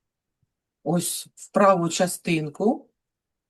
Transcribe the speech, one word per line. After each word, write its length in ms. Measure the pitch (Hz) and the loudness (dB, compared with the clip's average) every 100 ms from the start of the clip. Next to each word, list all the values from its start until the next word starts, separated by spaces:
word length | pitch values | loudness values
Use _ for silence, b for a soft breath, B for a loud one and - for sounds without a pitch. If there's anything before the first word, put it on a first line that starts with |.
| _ _ _ _ _ _ _ _ | _ _ _ _ _ _ _ _
ось 440 | - 175 175 - - - | -2 -2 -2 -8 -12 -20
в 160 | - | -4
праву 380 | - 196 185 170 | 2 4 4 0
частинку. 1000 | - 185 - - 160 151 - 196 311 - _ _ _ _ _ _ | -2 -2 -4 -4 -4 -4 -2 -2 -2 -6 _ _ _ _ _ _